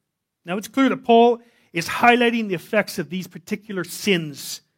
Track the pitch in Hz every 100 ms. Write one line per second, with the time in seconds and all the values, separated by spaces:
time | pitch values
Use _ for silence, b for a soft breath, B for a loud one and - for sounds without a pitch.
0 | _ _ _ _ 170 196 - - 269 165
1 | - 233 240 233 b b b 165 - -
2 | 240 240 240 233 214 170 - 214 - -
3 | 147 185 170 180 - 214 - 190 170 -
4 | - 180 156 131 - - _